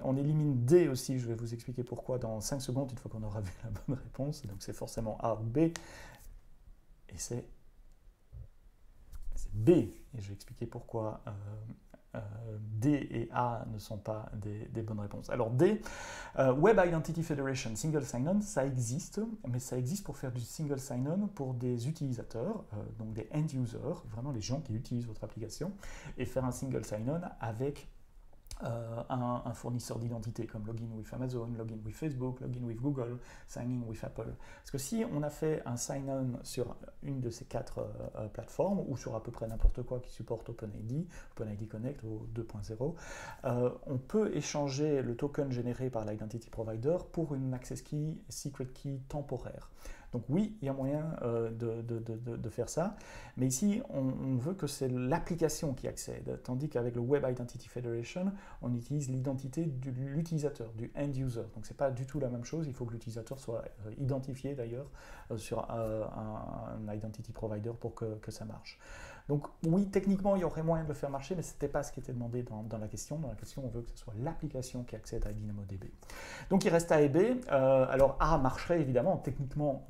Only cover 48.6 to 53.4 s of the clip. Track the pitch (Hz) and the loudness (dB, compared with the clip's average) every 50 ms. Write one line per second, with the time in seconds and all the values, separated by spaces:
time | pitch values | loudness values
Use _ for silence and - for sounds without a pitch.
48.6 | 131 131 - - - 143 139 131 131 - - 147 143 - 131 123 - - - - | -6 -6 -6 -8 -6 -6 -6 -6 -6 -6 -6 -4 -4 -2 -4 -4 -4 -6 -10 -10
49.6 | - - - - - - - - - - - 123 107 - 139 190 220 214 - - | -12 -14 -14 -12 -10 -10 -10 -10 -10 -6 -4 -4 0 2 4 4 4 2 0 -4
50.6 | 139 135 135 135 131 135 143 151 156 160 - - - 120 117 117 117 113 113 113 | -2 -2 -2 0 0 0 0 0 0 -2 -2 -2 0 0 2 2 2 0 0 -2
51.6 | 120 117 113 117 117 117 117 113 113 113 113 113 120 120 117 123 127 113 - - | -2 -2 -2 -2 -2 -2 -2 -2 -2 -4 -6 -4 -4 -4 -4 -4 -4 -4 -2 -2
52.6 | 113 - - 151 170 208 - - - - - - - - - - | -2 0 2 0 0 0 0 -6 -12 -14 -14 -14 -14 -8 -2 2